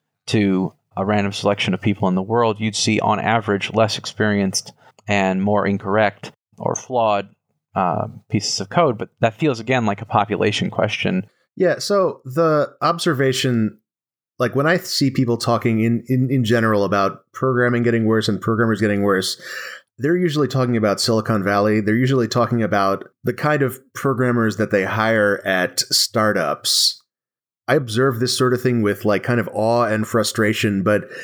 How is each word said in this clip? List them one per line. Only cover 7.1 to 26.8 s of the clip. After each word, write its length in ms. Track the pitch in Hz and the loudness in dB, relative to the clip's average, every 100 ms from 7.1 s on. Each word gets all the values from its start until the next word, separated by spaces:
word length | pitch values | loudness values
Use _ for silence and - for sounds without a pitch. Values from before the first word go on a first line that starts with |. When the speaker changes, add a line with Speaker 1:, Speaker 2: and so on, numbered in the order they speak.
| 101 98 _ _ _ _ 95 | 0 -4 _ _ _ _ -2
Speaker 1:
uh, 320 | 90 78 - - - | -2 -2 -4 -10 -4
pieces 320 | 110 - - | -4 -2 -6
of 80 | 95 | -4
code. 280 | - 160 104 | 0 0 0
But 120 | - _ | -8 _
that 140 | 113 | -4
feels, 260 | - 156 117 | 0 -2 -2
again, 260 | 113 131 110 | -2 0 0
like 160 | 101 | -2
a 40 | 110 | -2
population 640 | 113 101 92 101 104 - | 0 0 0 0 0 -2
question. 580 | - 107 - 98 92 95 _ _ - | -2 -2 -2 -2 -2 -4 _ _ -2
Speaker 2:
Yeah, 220 | 180 135 | 0 0
so 420 | - 202 180 - | 0 0 0 -2
the 500 | 131 131 165 151 135 - | -6 0 2 2 0 -2
observation, 960 | 151 165 180 135 135 127 135 120 107 - _ _ _ _ _ - | -2 0 0 2 0 0 0 0 0 -4 _ _ _ _ _ -4
like, 160 | 123 127 | -2 0
when 100 | 151 | 0
I 100 | 175 | 0
see 340 | - - 139 | -2 0 0
people 240 | - 120 117 | 2 0 0
talking 460 | - 113 117 110 | 0 0 0 2
in, 240 | 117 117 - | 2 0 0
in, 220 | 131 131 | 0 2
in 140 | 135 110 | 2 2
general 400 | 120 113 104 98 | 2 4 2 2
about 440 | 101 98 82 _ | 2 0 -2 _
programming 500 | - 131 123 123 120 | -4 0 2 2 2
getting 220 | 117 117 110 | 2 2 2
worse 240 | 110 107 | 2 0
and 100 | 95 | -2
programmers 400 | - 110 117 104 | 0 0 2 2
getting 240 | 107 101 | 0 2
worse, 360 | 101 95 95 - - - - - - - | 2 2 0 -6 -12 -14 -14 -16 -20 -6
they're 200 | 135 180 | -2 0
usually 300 | 175 151 135 | 0 0 0
talking 280 | 131 123 117 | 0 0 2
about 220 | 107 95 | 0 0
Silicon 420 | - 110 107 110 | 0 0 0 0
Valley. 380 | 95 101 104 107 | 0 2 2 2
They're 140 | 104 113 | 2 2
usually 320 | 131 135 113 | 2 2 0
talking 340 | 127 113 120 | 0 0 0
about 400 | 104 101 98 98 - _ 123 | 0 0 0 -2 -6 _ -6
the 80 | |
kind 280 | - 151 151 | -4 -2 0
of 180 | 131 - - | -2 -4 -14
programmers 640 | - 139 123 123 120 113 104 | -6 -4 0 0 0 0 0
that 140 | 104 | 0
they 120 | 104 95 | 0 0
hire 560 | 104 110 113 104 101 98 | -2 0 2 2 0 0
at 360 | 92 90 - - - - 110 107 | 0 -2 -4 -2 -2 0 0 0
startups. 760 | 98 78 73 - - | 0 -2 -2 -2 0